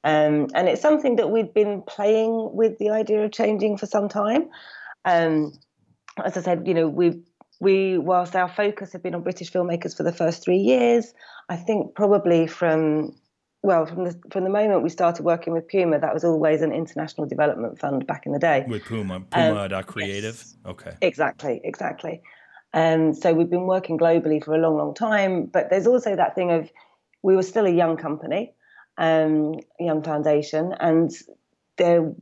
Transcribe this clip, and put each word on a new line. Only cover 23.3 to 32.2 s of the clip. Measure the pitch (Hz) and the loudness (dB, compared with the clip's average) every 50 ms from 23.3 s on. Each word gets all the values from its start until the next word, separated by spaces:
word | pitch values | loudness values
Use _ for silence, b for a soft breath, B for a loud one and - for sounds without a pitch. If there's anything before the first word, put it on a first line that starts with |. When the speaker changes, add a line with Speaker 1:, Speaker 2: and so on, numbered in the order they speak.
| 165 | 2
Speaker 1:
we've | 160 170 165 | 2 2 0
been | 175 180 180 | 0 -2 0
working | 185 185 190 185 - 165 160 | 0 -2 -2 -2 -4 -2 0
globally | 165 165 165 170 170 160 151 151 | 2 4 4 2 2 0 -2 -2
for | 151 151 156 | -2 -2 0
a | 160 | 2
long, | 165 160 156 151 | 2 2 0 0
long | 147 147 143 | -2 -4 -4
time, | - 233 220 214 208 196 190 185 170 - | -4 -2 0 0 0 0 0 0 -2 -4
but | - - 180 - - | -2 -2 -2 0 2
there's | 185 196 180 | 0 2 4
also | 226 254 247 247 220 196 | 2 2 2 2 -2 0
that | - 147 135 - | 0 0 0 0
thing | 190 180 175 | -2 0 0
of | 170 165 156 - b b b b b b b b _ _ | 0 0 -2 -6 b b b b b b b b _ _
we | - 190 190 | 2 4 4
were | 190 | 4
still | 185 185 - 226 208 | 2 0 0 0 2
a | 190 | 4
young | 175 170 170 165 165 | 4 4 2 2 0
company, | 156 160 151 151 151 165 - 151 190 233 - _ b b b b b b b _ | -2 -4 -8 -8 -8 -6 -4 -4 -4 -4 -8 _ b b b b b b b _
um, | - 170 160 160 160 156 156 156 151 151 151 160 151 - _ _ - | -2 2 2 4 4 4 4 2 2 0 -2 -4 -8 -12 _ _ -6
a | 175 | -4
young | 170 156 156 | -2 -2 -2
foundation, | 151 165 151 151 143 156 151 147 147 - - 156 156 143 143 - | -2 -4 -4 -2 2 2 2 2 0 -2 -4 -4 -4 -4 -4 -2
and | - 170 160 160 165 156 165 - - - - _ _ _ _ _ _ _ _ | 0 2 4 4 2 0 -2 -10 -18 -20 -20 _ _ _ _ _ _ _ _
there | - 180 170 170 170 160 156 - - | 0 2 4 4 4 2 0 -6 -12